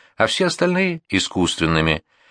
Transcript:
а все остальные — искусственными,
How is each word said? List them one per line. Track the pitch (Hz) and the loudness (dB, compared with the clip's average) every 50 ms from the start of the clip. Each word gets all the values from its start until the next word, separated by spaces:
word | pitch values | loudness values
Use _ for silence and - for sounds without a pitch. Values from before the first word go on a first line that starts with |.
| - _ _ - | -20 _ _ 0
а | 113 | 0
все | 113 - - 190 175 | 0 0 0 -2 -2
остальные — | - - 175 180 180 185 190 185 170 160 - - | 0 0 0 0 0 0 -2 -2 -4 -8 -6 -2
искусственными, | - 95 - - - 98 87 80 - - 82 80 80 78 80 80 78 78 - _ _ _ _ _ | -2 -2 -2 -2 -2 0 0 0 0 0 0 2 2 2 2 2 0 -2 -4 _ _ _ _ _